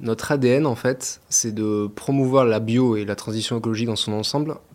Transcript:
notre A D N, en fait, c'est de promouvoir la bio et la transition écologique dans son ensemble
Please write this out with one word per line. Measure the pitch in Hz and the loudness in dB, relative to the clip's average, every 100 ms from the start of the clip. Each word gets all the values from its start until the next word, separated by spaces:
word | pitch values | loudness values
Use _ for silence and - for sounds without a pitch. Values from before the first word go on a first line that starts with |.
notre | 113 110 - | -4 -4 0
A | 147 | 2
D | 123 | 4
N, | 135 151 | 4 2
en | 113 | 0
fait, | 127 131 - - - | -2 -2 -6 -12 -4
c'est | - 117 | -2 -2
de | 107 107 104 104 | -2 -2 0 -2
promouvoir | 104 - 139 131 135 123 | -6 -2 2 4 4 4
la | 110 | 2
bio | 110 120 127 107 | 2 2 2 2
et | 104 | -2
la | 101 | -6
transition | - 110 107 117 | -4 -4 -4 -4
écologique | 113 110 117 | -2 -2 -2
dans | 104 | -2
son | - | -2
ensemble | 107 104 143 151 - _ | -2 -2 -2 -4 -8 _